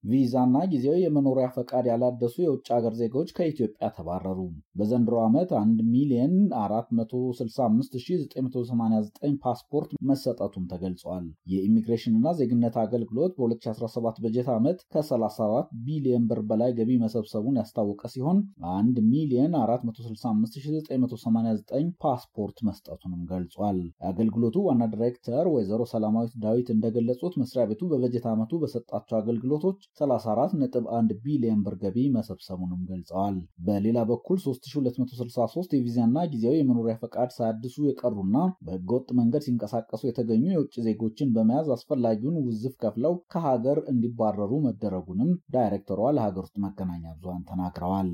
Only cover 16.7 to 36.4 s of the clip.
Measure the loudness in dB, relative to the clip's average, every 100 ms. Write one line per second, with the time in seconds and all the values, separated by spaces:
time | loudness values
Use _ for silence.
16.7 | 0 2 2 2 -2 -4 -4 0 0 -2
17.7 | -2 -2 -2 -10 -6 0 2 0 -6 -4
18.7 | 2 2 4 4 4 2 2 2 2 2
19.7 | 0 -2 -8 -12 -8 -2 0 0 -2 -4
20.7 | -4 -2 0 0 -2 0 0 2 -2 -2
21.7 | -2 -2 -2 -2 -2 -4 -6 -6 -2 -4
22.7 | -4 -12 -14 -10 -8 -6 -6 -6 -4 -2
23.7 | -2 -4 -6 -6 0 0 2 0 2 2
24.7 | 2 0 0 -2 -2 -4 0 2 2 0
25.7 | -2 -2 -2 0 0 -2 -4 0 0 2
26.7 | 2 2 0 0 0 -2 -2 -2 0 0
27.7 | 0 0 0 0 0 -2 -2 -2 -2 -2
28.7 | -4 -6 -8 -2 -2 -2 -2 0 0 0
29.7 | -4 _ _ 0 0 0 0 0 0 0
30.7 | 0 -2 0 2 0 -2 0 2 2 0
31.7 | -2 -2 0 2 0 -2 -10 -10 -8 -6
32.7 | -6 -6 -8 -8 -4 -2 -2 -8 -6 -2
33.7 | 0 2 2 2 -2 0 -2 -2 -6 -6
34.7 | -2 -2 0 -4 -4 -8 -2 -2 -2 -2
35.7 | 0 0 2 2 2 0 0